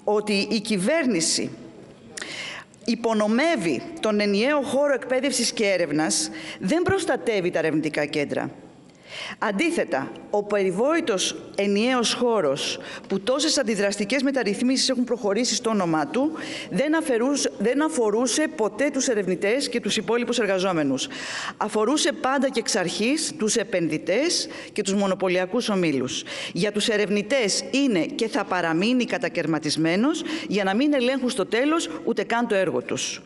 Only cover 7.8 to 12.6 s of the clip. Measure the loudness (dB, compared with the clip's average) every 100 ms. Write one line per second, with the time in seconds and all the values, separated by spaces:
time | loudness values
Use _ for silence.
7.8 | 0 -2 -2 -2 -2 -2 -4 -8 -20 -20
8.8 | -20 -20 -18 -14 -12 -4 -2 0 0 0
9.8 | 0 -2 -4 -10 -4 -2 0 0 0 2
10.8 | 2 2 0 -2 -2 -6 -10 -2 0 2
11.8 | 2 2 0 0 2 4 2 0